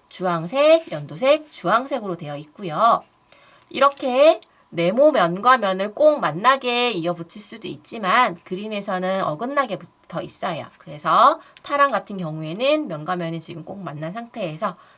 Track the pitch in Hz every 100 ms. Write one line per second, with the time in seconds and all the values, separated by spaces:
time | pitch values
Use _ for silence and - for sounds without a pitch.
0 | _ - 180 170 165 269 302 320 330 156
1 | 147 147 262 302 302 - 170 220 269 269
2 | 202 170 147 147 151 - 196 151 226 214
3 | - _ _ _ _ _ _ - 277 277
4 | 277 247 302 330 - _ _ 165 170 220
5 | 302 262 170 180 233 254 202 190 202 208
6 | 302 294 175 151 240 269 254 240 247 220
7 | 165 156 165 208 208 220 185 135 - 226
8 | 196 220 240 175 - 185 214 208 202 185
9 | 185 190 180 151 247 285 254 180 - _
10 | - 165 180 - 196 160 - _ - 147
11 | 170 175 247 320 - - - 285 277 214
12 | - 196 170 156 156 180 247 302 269 156
13 | 151 180 165 165 160 170 156 196 180 147
14 | 156 208 233 240 214 156 208 - -